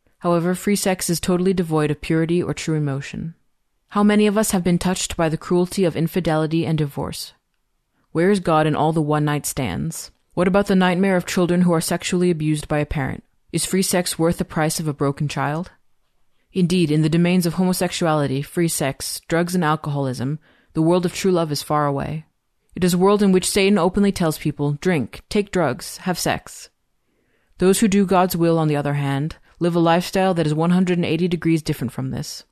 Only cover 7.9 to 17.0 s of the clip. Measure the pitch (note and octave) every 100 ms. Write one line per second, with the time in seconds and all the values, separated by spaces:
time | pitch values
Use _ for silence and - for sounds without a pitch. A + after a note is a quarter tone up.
7.9 | _ _ D#3+ F3 G#3 F3+ D#3 D#3 D3+ D3+
8.9 | E3 D3 D3+ D3+ D3 - - B2 E2 D3+
9.9 | - - _ _ - F3+ G3 G3+ F#3 F3+
10.9 | F3 G3 F#3 F3 - E3+ F3 F3 E3 -
11.9 | F3 - F3+ F3+ E3 D#3 D3+ - D3+ D3
12.9 | D3+ C3+ - - _ _ - - F#3 F#3+
13.9 | F#3 - - D#3+ E3+ F3+ - D#3 - D#3
14.9 | C#3+ C#3 C#3 D3 - C3+ D#3 F3+ _ _
15.9 | _ _ _ _ _ _ F#3+ F3 F3+ D#3+
16.9 | D#3